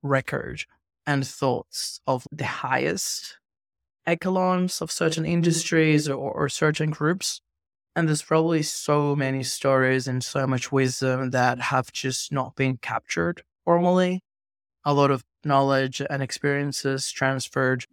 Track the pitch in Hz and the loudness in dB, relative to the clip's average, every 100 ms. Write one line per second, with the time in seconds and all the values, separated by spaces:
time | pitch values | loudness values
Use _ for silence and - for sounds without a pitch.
0 | 139 135 - 139 - 135 - _ _ _ | 0 0 0 -6 -6 -10 -12 _ _ _
1 | - 139 135 - 135 120 - - - - | -2 -2 -2 -2 0 0 -4 -10 -10 -8
2 | - 127 - 147 120 - 127 131 139 190 | -4 -4 -4 -8 -8 -6 -2 0 0 -2
3 | - - - - _ _ _ _ _ _ | -4 -6 -10 -18 _ _ _ _ _ _
4 | - 170 185 185 185 180 180 - 165 - | -2 0 0 0 2 2 0 -2 -6 -2
5 | 165 160 160 170 170 165 - 165 156 151 | 0 0 0 2 2 2 2 4 6 4
6 | 151 139 135 - 143 - 156 151 156 151 | 2 -4 -4 -4 -4 0 0 0 -2 0
7 | 151 185 - - _ _ _ _ _ - | -2 -2 -4 -8 _ _ _ _ _ -2
8 | 165 151 - 160 160 160 156 - - 147 | 0 0 2 2 4 2 0 -4 0 2
9 | 147 143 135 135 123 - 139 131 131 131 | 2 0 0 -2 -4 -2 2 4 4 2
10 | 127 127 - 139 135 131 - 135 131 131 | 0 -4 -2 -2 0 -2 0 2 2 0
11 | 131 127 131 127 123 123 - 131 123 - | -2 -2 -2 2 2 0 0 -2 -2 -6
12 | 135 131 - 143 127 - 135 127 - 117 | -6 -4 -4 -4 -4 -2 -2 -2 -4 -8
13 | - - 170 175 - _ - 170 180 180 | -4 -2 -2 -4 -12 _ 2 4 4 4
14 | 180 185 _ _ _ _ _ _ 147 143 | 2 0 _ _ _ _ _ _ 0 4
15 | 139 135 - _ 151 139 139 135 131 131 | 4 2 -4 _ 2 4 4 2 0 -4
16 | 139 139 131 - 147 143 143 - 139 135 | -6 -4 -6 -4 -2 0 -2 -4 -2 -2
17 | - - 135 135 - 135 131 127 - | -4 -2 0 0 -4 0 0 0 -2